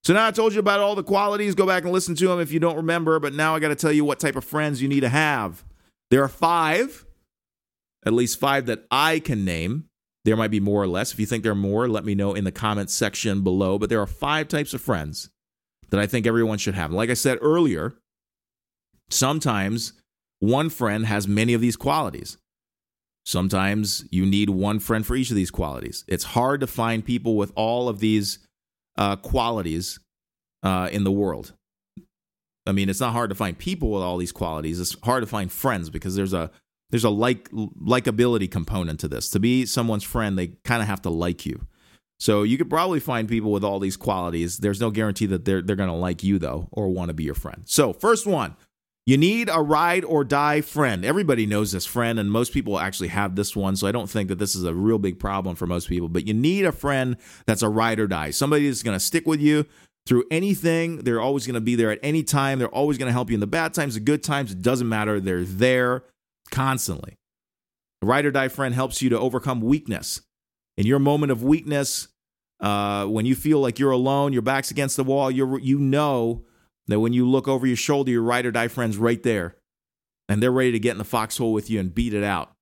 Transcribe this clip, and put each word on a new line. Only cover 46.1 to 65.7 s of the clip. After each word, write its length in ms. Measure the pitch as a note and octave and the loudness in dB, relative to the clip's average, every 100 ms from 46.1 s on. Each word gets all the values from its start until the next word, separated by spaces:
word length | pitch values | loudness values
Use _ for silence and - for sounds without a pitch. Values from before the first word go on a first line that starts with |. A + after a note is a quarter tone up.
| E2+ | -2
you, 160 | F#2+ G2 | 0 0
though, 300 | D2+ C#2+ F2 | 0 -6 -6
or 180 | - G2 | -4 -2
wanna 240 | F#2 F2 | -2 -4
be 120 | D#2 D2+ | -4 -4
your 100 | C2+ | -4
friend. 280 | - - - | -8 -14 -2
So, 260 | - C3 | 2 2
first 340 | - G#3 A3+ G#3 | 2 2 2 0
one, 300 | E3+ F#2 - _ _ _ _ - | -2 -2 -8 _ _ _ _ 2
you 120 | C3+ | 6
need 320 | E3+ A3+ A3+ | 6 4 0
a 100 | E3 | 0
ride 420 | D3 D3+ E3+ F3+ | 2 4 4 0
or 200 | E3 D#3 | 0 0
die 380 | C3+ C#3+ D3 D3 | 2 2 2 0
friend. 440 | D3 C#3+ C3+ F#2+ G2 | -2 0 0 0 0
Everybody 400 | F3 E3+ A#2+ G#2 | 0 2 2 2
knows 260 | G#2 G#2+ | 0 0
this 140 | F#2 - | -2 -4
friend, 320 | A#2+ A#2 A2+ | -2 0 0
and 140 | G2+ | 0
most 220 | A2+ A#2+ | 0 0
people 260 | - G#2+ F#2+ | -2 -2 -2
actually 300 | F2+ G2 F2 | -4 -4 -4
have 260 | F2+ G2+ F#2 | -2 -2 -2
this 200 | G2+ G#2 | -4 -2
one, 200 | G2 F#2+ | -2 0
so 100 | G2+ | 0
I 60 | |
don't 180 | A#2+ G2 | -2 -4
think 200 | A2 F#2+ | -4 -4
that 100 | F#2 | -4
this 160 | G2+ F#2 | -4 -2
is 80 | |
a 100 | F2 | -2
real 240 | E2+ G#2 A2+ | 0 2 2
big 220 | G2 F2+ | 0 -4
problem 360 | G2+ G2 F#2 E2+ | -4 -4 -4 -6
for 120 | F2 | -4
most 220 | F2 - | -4 -2
people. 180 | F2+ E2 | -4 -2
But 180 | F2 F2+ | -4 -2
you 80 | |
need 320 | G#2+ D3 F#3+ F#3 | 0 2 2 0
a 60 | |
friend 460 | C#3 C#3+ C3+ B2+ A#2+ - - - | 0 -2 -2 -2 -6 -10 -6 -2
that's 160 | G#2 | 0
a 80 | A2 | 2
ride 300 | G#2+ A#2 A2 | 2 0 0
or 80 | G#2 | 0
die. 240 | E2+ D2+ | -2 -4
Somebody 360 | - C#3 D3+ C#3+ | -2 2 2 2
that's 140 | A#2+ | -2
gonna 180 | A#2 F#2+ | -4 -2
stick 280 | - E3 D#3+ | 0 0 0
with 140 | D#3 | 2
you 240 | D3 D3+ D3 _ _ _ - | 4 4 0 _ _ _ 2
through 160 | B2 - | 2 4
anything. 680 | D#3+ G3 F#3+ E3 E3 E3 D#3+ | -2 0 0 2 2 0 -4
They're 220 | B2 A2+ | -2 0
always 240 | B2 C#3 A#2 | 0 -2 -2
gonna 160 | A#2+ | -2
be 140 | A2+ A#2+ | 0 2
there 160 | A2+ | 2
at 80 | G#2+ | 0
any 220 | C#3+ D#3+ | 0 -2
time. 340 | D3+ D3 C3+ C3+ | 0 0 0 0
They're 80 | A#2+ | -2
always 280 | - D3 C3 | 0 0 0
gonna 140 | C3 | 0
help 180 | B2 A#2+ | -2 0
you 60 | A2 | -2
in 60 | |
the 60 | G#2 | 0
bad 260 | E3 D#3+ | -2 -2
times, 200 | - C#3+ | -2 -4
the 60 | A2 | 0
good 240 | A2 D3 | 0 0
times. 300 | - C#3+ B2 | 0 -2 -2
It 80 | F#2 | -2
doesn't 280 | G#2+ B2+ A#2+ | 0 0 0
matter. 300 | A2 G#2+ G#2 | 0 0 0
They're 240 | F#2+ F2+ | 0 -2
there 600 | F2+ F#2+ B2+ | -2 2 4